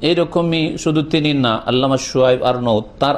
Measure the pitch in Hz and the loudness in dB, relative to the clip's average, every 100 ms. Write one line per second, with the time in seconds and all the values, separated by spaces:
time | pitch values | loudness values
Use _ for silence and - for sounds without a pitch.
0 | 151 175 165 175 170 165 156 - 165 156 | -2 0 0 0 0 0 -2 -4 -2 -2
1 | 151 170 151 143 123 110 - 123 135 131 | 0 0 0 0 0 -2 0 0 2 0
2 | - 135 127 127 123 123 120 113 - - | -2 2 2 2 0 0 0 0 -2 -2
3 | 143 | -2